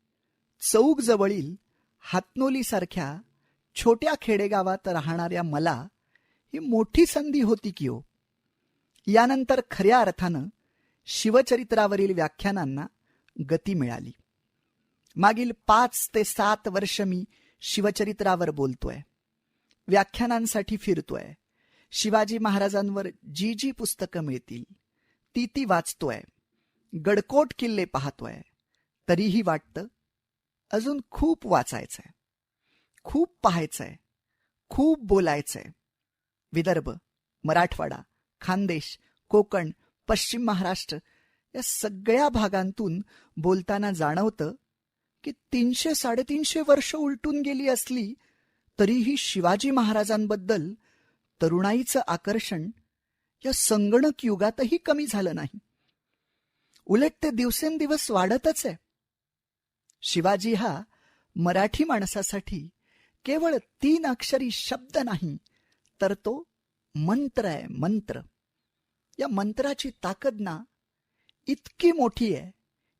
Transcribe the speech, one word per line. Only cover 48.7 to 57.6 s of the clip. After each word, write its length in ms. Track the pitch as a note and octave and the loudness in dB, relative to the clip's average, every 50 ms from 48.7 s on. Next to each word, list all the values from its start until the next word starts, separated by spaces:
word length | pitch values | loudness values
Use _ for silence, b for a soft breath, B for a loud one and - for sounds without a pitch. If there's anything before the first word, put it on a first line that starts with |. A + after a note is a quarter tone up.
| _ - | _ 2
तरीही 380 | G3+ F#3+ A#3+ B3+ A3 B3 C#4+ | 2 4 4 2 2 2 0
शिवाजी 540 | C4+ - - - F#3+ F3 F3 F#3+ G#3 C4+ C#4 | -2 -2 -4 -2 0 2 2 2 2 2 0
महाराजांबद्दल 1000 | C4+ B3+ A3+ G#3+ A3 G#3+ G#3 G#3 A3 G#3+ G#3+ G3+ G#3 G#3 F#3 G3 A3 F#3+ D3 F3 G#3 - _ _ _ _ _ _ _ _ _ _ _ - | 2 2 2 2 2 0 0 0 0 0 0 0 -2 -2 0 0 0 0 0 -4 -8 -12 _ _ _ _ _ _ _ _ _ _ _ 0
तरुणाईचं 600 | E3+ D#3+ E3+ F3+ F#3+ G3+ A3 B3 C4 - - C4 - | 0 2 2 2 2 2 0 0 0 0 0 0 0
आकर्षण 640 | - E3+ E3+ - G3 G#3 A3+ - - G3+ D#3+ D#3+ G3 A#3 _ _ _ _ _ _ _ _ _ _ _ _ _ - | 0 -4 -4 -2 -2 -4 -2 -4 -4 -6 -6 -6 -8 -12 _ _ _ _ _ _ _ _ _ _ _ _ _ -6
या 80 | C4 B3 | -4 -2
संगणक 680 | - - - A3 G#3 G#3 G3+ A3 B3 C#4 D4+ - - - | 0 0 2 2 2 4 4 4 4 4 4 2 0 0
युगातही 520 | A3+ G#3 E3+ G3+ A3 A3+ - C4 A3+ E4 | -2 0 2 0 0 0 0 -2 0 0
कमी 300 | F4 - E4 D4 D4 D4 | 0 2 0 0 0 0
झालं 280 | A#3+ A3 G3+ F#3+ F3 D#3 | -2 -2 -2 -2 -2 -4
नाही, 240 | D#3+ - - - - - _ _ _ _ _ _ _ _ _ _ _ _ _ _ _ _ _ _ _ _ _ _ _ _ | -4 -6 -8 -10 -14 -20 _ _ _ _ _ _ _ _ _ _ _ _ _ _ _ _ _ _ _ _ _ _ _ _
उलट 360 | - F#3+ A#3 C#4+ D#4+ - _ - | 2 4 4 4 4 0 _ -4
ते 80 | D4+ A#3+ | -2 -2
दिवसेंदिवस 800 | A3 B3 B3 A3+ - | 0 0 0 0 -2